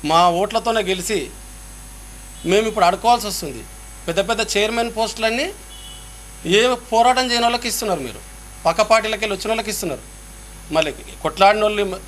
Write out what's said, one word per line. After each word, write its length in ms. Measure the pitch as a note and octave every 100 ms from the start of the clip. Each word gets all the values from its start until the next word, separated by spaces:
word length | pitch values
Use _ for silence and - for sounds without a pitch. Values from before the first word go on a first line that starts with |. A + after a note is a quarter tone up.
| D3
మా 100 | E3 F3+ E3+
ఓట్లతోనే 400 | G3+ A3+ A3+ A3+ F#3
గెలిచి 280 | F#3 F3 G3+ B2+ - - - - - - - - - - - E3
మేము 140 | F#3+ A3
ఇప్పుడు 160 | G#3+ F#3
అడుకోవాల్సి 380 | F#3 A3+ A#3+ G#3+
వస్తుంది. 320 | F3+ D#3+ A#2+ - - - - -
పెద్ద 120 | E3+ F#3+
పెద్ద 120 | A3 A3
చైర్మన్ 380 | G3+ G#3+ A#3 A#3 A3
పోస్టులన్నీ 500 | A3 - A3 A#3 E4+ G#4 - - - - - - - - D3+ G3
ఏ 20 | A#3+ A#3+ -
పోరాటం 360 | A3+ A#3+ B3+ B3+
చేయని 160 | A#3+ A#3
వాళ్ళకి 200 | A#3 A#3+
ఇస్తున్నారు 300 | - A3 E3+ B2+
మీరు, 120 | - - - - - E3
పక్క 160 | E3 G#3+
పార్టీలకి 320 | A3 A3 G#3+
వెళ్ళి 120 | G#3+ F#3+
వచ్చిన 120 | G3+
వాళ్ళకి 180 | A3+ G#3+
ఇస్తున్నారు. 300 | F#3+ F3+ C3 - - - - - - D#3 D#3
మళ్ళీ 160 | D#3 - - -
కొట్లాడిన 400 | - - G3 G#3+ G#3+
వాళ్ళు 160 | G#3 G3 F3+